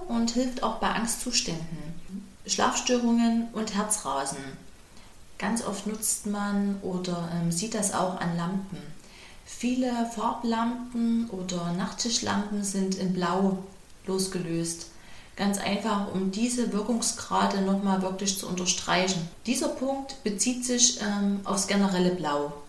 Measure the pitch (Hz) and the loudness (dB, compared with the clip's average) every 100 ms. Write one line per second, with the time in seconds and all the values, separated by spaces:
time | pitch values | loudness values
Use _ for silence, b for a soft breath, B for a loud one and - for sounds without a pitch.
0 | - 233 233 247 254 - - - 196 196 | -2 0 2 2 0 0 -2 0 0 0
1 | 233 - 254 - - 160 165 160 156 165 | 0 -2 0 0 0 -4 -6 -6 -8 -8
2 | - 190 - - 196 - 214 - - 247 | -8 -10 -12 -14 -4 2 2 2 2 2
3 | 233 233 233 233 233 214 214 196 214 - | 4 4 4 2 0 -4 -2 0 0 0
4 | 135 139 147 139 135 135 - - B B | 0 -2 -2 -4 -8 -12 -16 -18 B B
5 | B B - - 196 233 - 196 208 220 | B B -16 -4 0 0 0 -4 -4 -2
6 | 220 - 208 208 202 202 202 196 185 180 | -2 -2 -2 -2 0 2 2 0 -2 -2
7 | 180 175 170 170 170 - 226 226 196 185 | -2 -2 -2 0 2 0 0 0 0 2
8 | 180 - 170 170 175 202 - 151 - - | 0 0 0 0 0 -2 -4 -10 -10 -14
9 | B B B B - - 240 254 254 233 | B B B B -16 -4 0 2 2 2
10 | 233 214 240 254 233 226 233 247 - 233 | 0 0 -2 0 0 2 2 -2 -4 0
11 | 233 233 226 190 180 180 170 175 202 - | 2 2 0 -4 -4 -2 0 0 -2 -2
12 | 233 233 202 202 208 208 196 202 190 190 | 0 0 2 0 0 -2 0 0 0 0
13 | 185 175 175 185 190 185 - - - - | 0 2 2 4 2 2 -6 -16 -20 -12
14 | - 190 190 180 165 165 165 - - B | -2 -2 0 -2 -2 -2 -2 -4 -10 B
15 | B B B - 202 196 - 202 226 202 | B B B -2 0 2 0 0 0 0
16 | 202 190 190 214 240 247 208 202 214 226 | 0 0 0 2 0 2 0 0 0 0
17 | - - - 185 202 196 190 196 202 190 | 0 -2 0 2 4 4 2 4 4 2
18 | 185 185 202 196 - 180 180 - - 175 | 2 0 -2 -2 -2 -2 0 0 2 2
19 | 190 175 - - - 262 302 - 262 277 | 4 0 -2 -6 -2 0 0 0 -2 -2
20 | 269 - 214 196 247 247 247 247 - - | -6 -6 -4 0 0 0 0 6 6 4
21 | 208 202 202 202 - 196 - 202 196 180 | 0 2 2 2 0 0 4 4 6 6
22 | 180 180 151 147 143 - | 4 4 2 0 0 -6